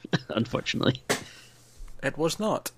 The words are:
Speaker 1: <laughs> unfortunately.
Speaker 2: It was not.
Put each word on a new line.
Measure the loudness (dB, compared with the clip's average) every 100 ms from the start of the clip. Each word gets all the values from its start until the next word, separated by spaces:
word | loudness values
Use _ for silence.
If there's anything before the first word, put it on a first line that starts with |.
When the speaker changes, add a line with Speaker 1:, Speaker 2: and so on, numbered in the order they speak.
| -2
Speaker 1:
<laughs> | -2 0
unfortunately. | 0 0 0 -2 2 2 2 0 -2 -2 -16 -20 -20 -20 -14 -12 -4
Speaker 2:
It | -4 2
was | 0 2
not. | 0 0 -2